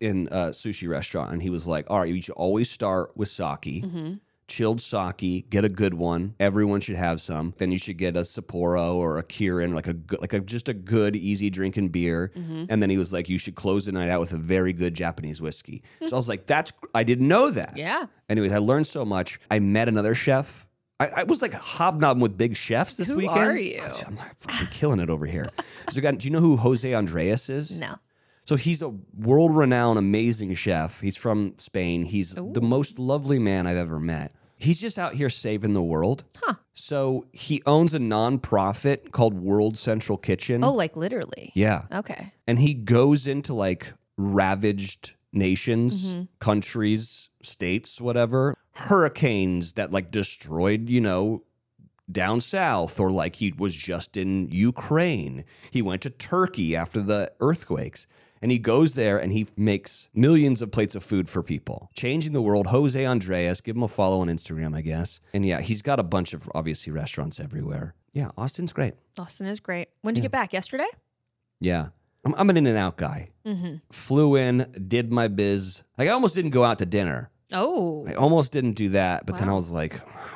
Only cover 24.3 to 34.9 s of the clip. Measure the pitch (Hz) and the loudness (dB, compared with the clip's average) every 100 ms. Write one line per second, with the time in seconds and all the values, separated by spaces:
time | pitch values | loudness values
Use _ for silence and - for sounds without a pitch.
24.3 | - - - - - 151 110 82 80 76 | -16 -8 -6 -6 -2 0 2 0 -2 -2
25.3 | 82 78 - - - - 131 143 139 131 | -4 -6 -8 -12 -12 -8 -2 0 0 0
26.3 | 160 170 135 123 127 127 120 98 82 85 | 4 6 6 4 2 0 0 0 0 0
27.3 | 113 - 135 151 - - - _ _ _ | 0 -2 -6 -6 -8 -10 -12 _ _ _
28.3 | _ - 143 147 160 156 104 - - 110 | _ -2 0 0 -2 -4 -10 -14 -6 4
29.3 | 139 165 156 135 123 120 110 98 104 117 | 6 6 6 6 4 4 4 4 4 2
30.3 | 113 101 90 107 85 78 - 98 - 117 | 0 -2 -4 0 0 -2 -4 -6 -4 -2
31.3 | 107 101 - - 98 87 85 85 101 90 | 0 0 -4 -8 -4 -2 -2 -2 -2 -2
32.3 | 95 180 - 117 131 143 120 127 143 139 | -6 -6 -2 2 2 0 -4 -2 -2 0
33.3 | 139 107 95 90 87 85 80 80 80 71 | 2 2 2 0 0 -2 -4 -4 -4 -8
34.3 | - _ _ 135 170 226 | -14 _ _ 0 0 0